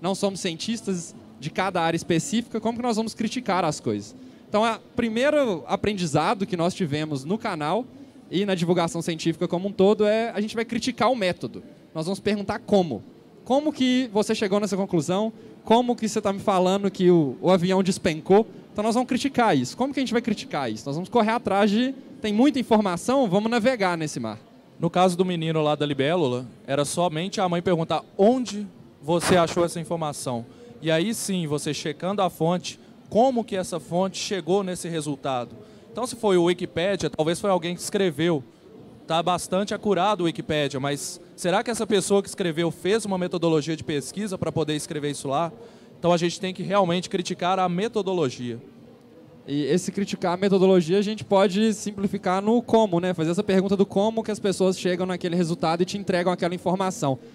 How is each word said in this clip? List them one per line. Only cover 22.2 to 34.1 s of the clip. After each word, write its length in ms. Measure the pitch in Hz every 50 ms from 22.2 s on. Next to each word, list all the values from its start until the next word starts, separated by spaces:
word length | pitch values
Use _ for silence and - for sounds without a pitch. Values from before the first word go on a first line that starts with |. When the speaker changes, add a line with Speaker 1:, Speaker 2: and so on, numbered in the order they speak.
Speaker 1:
Tem 120 | - 214
muita 280 | 202 214 262 302 269 269
informação, 680 | 226 - 226 214 208 190 175 170 - - 254 277 254 190
vamos 220 | 175 208 214 226
navegar 480 | 240 240 202 262 262 220 196 180 175 165
nesse 220 | 156 143 - 139
mar. 180 | 117 110 104 - - - - - - - - -
Speaker 2:
No 120 | 165 170
caso 260 | - 175 185 190 175
do 80 | 170 190
menino 380 | 185 180 165 160 165 160 156
lá 120 | 151 147 151
da 120 | 143 147
libélula, 600 | 147 143 135 131 147 175 185 151 123 123 123 131 113 - - -
era 180 | - 139 143 143
somente 560 | 135 - 170 175 180 151 156 180 196 - 220
a 80 | 190 180
mãe 140 | 170 175
perguntar 420 | 175 196 180 160 160 - 165 147 - - -
onde 500 | - 196 220 254 262 247 202 202 208 208 185 - - - - - -
você 340 | 143 143 175 170 165 - 190
achou 280 | 175 165 156 - 180 170
essa 160 | 165 - 175
informação. 640 | 156 - 175 165 160 151 139 - - 135 123 117 120 - - - - - - -
E 100 | 151 160
aí 240 | 160 160 175 220 226
sim, 320 | - - - 190 180 165
você 260 | 147 151 143 - 156
checando 500 | 139 - - 160 139 - 170 180 208 202
a 60 | 190 175
fonte, 500 | - - 160 165 180 175 - - - - - - - - - -
como 360 | - 208 240 269 254 233 214
que 100 | - 202
essa 240 | 185 175 - 185 156
fonte 400 | 131 - 165 180 190 190